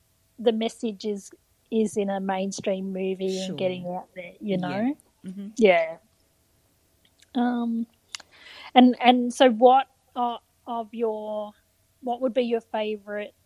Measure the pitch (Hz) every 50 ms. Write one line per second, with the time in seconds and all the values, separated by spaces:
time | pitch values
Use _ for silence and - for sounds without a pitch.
0 | _ _ _ _ _ _ _ - 214 240 226 220 226 226 - - - 226 202 185
1 | - 214 208 196 - - - - _ _ _ _ _ - - 220 220 208 - 214
2 | 202 196 196 196 190 190 190 190 190 196 190 - - 214 190 190 190 196 190 185
3 | 190 190 190 185 190 190 190 185 190 190 185 143 190 185 185 180 180 175 180 185
4 | - - - 185 175 175 - - - 208 190 180 180 180 185 196 226 262 302 -
5 | _ _ _ _ - 185 185 196 196 202 220 - 220 196 175 170 165 160 165 -
6 | _ _ _ _ _ _ _ _ _ _ _ _ _ _ _ _ _ _ _ _
7 | _ _ _ _ _ _ - 247 240 247 247 240 240 233 233 233 233 - _ _
8 | _ _ - - - _ _ - - - - - - - - 262 254 247 233 -
9 | 254 240 247 247 240 247 - - 240 254 226 214 247 247 254 269 269 - _ _
10 | _ _ - 254 240 240 233 214 _ _ _ _ - 254 240 233 226 208 233 226
11 | 233 220 214 214 214 214 214 214 208 208 214 _ _ _ _ _ _ _ _ _
12 | - 247 240 240 262 262 208 269 247 233 233 226 220 _ - 220 214 214 214 208
13 | 202 208 208 208 208 - - _ _